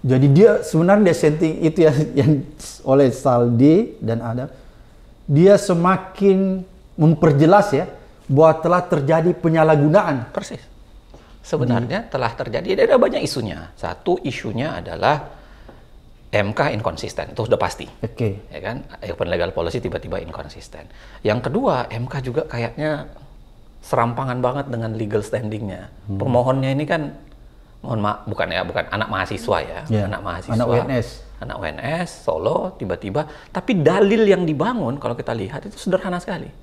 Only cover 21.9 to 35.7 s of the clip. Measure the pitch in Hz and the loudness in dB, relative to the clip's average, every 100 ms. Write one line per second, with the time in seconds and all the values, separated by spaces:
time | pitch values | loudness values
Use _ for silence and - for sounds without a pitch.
21.9 | 117 120 135 127 123 - 120 117 - 151 | -6 -8 -8 -6 -6 -6 -6 -6 -4 -6
22.9 | 147 143 - - - - - - - - | -6 -8 -18 -20 -20 -20 -20 -20 -20 -4
23.9 | 127 117 123 135 123 123 135 139 120 113 | -2 0 -2 -6 -2 -2 -4 -6 -6 -6
24.9 | 110 110 107 104 107 107 107 107 90 95 | -6 -4 -4 -4 -6 -6 -8 -8 -10 -14
25.9 | - - 98 131 123 123 135 135 135 147 | -18 -10 -6 0 0 2 0 0 -2 -2
26.9 | 170 143 - - - - - - - - | -4 -4 -12 -20 -20 -20 -20 -20 -18 -8
27.9 | 110 104 104 - 104 85 85 87 87 - | -4 -2 -4 -8 -6 -4 -2 -4 -4 -4
28.9 | 101 107 104 113 95 117 95 - 82 98 | -4 -4 -4 -4 -6 -2 -2 -2 -10 -4
29.9 | 110 98 - 90 85 95 113 110 120 120 | -2 -2 -6 -8 -10 -6 -2 0 0 0
30.9 | 127 110 - - - - - 82 76 127 | -4 -4 -10 -20 -16 -12 -8 -8 -8 -6
31.9 | 160 175 - - 80 98 175 185 - 101 | -6 -6 -8 -4 -2 -2 -2 -4 -8 -6
32.9 | 87 101 110 156 - - - - 208 147 | -6 -4 -4 -6 -10 -10 -10 -2 0 2
33.9 | 185 202 233 214 185 175 147 196 247 135 | 2 2 4 4 2 2 -2 -2 -2 -4
34.9 | 143 113 120 123 117 98 143 202 | -4 -6 -6 -6 -6 -6 -10 -14